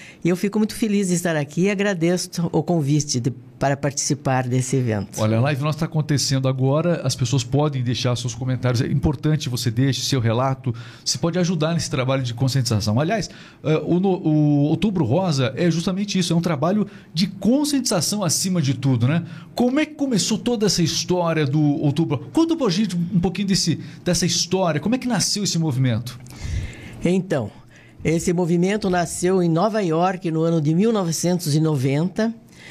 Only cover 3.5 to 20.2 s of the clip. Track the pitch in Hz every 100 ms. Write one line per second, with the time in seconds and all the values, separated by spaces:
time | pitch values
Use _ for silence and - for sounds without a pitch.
3.5 | - 139 143 147 - - 143 139 131 127
4.5 | 127 127 135 123 104 95 - 110 110 135
5.5 | 135 151 151 160 156 147 143 - 135 131
6.5 | 131 131 147 175 160 123 - 123 139 117
7.5 | 139 151 131 120 113 127 120 127 117 127
8.5 | 127 127 117 - 143 160 139 151 151 127
9.5 | 120 120 113 135 123 - 135 113 113 135
10.5 | 131 127 117 - - - - 170 175 175
11.5 | 180 151 170 - 143 127 135 123 113 131
12.5 | 135 117 110 95 110 160 220 156 - -
13.5 | - 147 156 - 175 196 175 160 151 147
14.5 | 143 147 160 214 185 117 156 185 139 127
15.5 | - 170 165 180 185 208 190 170 170 175
16.5 | 143 160 208 196 - - 156 208 - 202
17.5 | 269 294 277 240 190 170 208 175 - 196
18.5 | 180 139 123 139 123 127 170 - - -
19.5 | - 247 269 302 - 277 214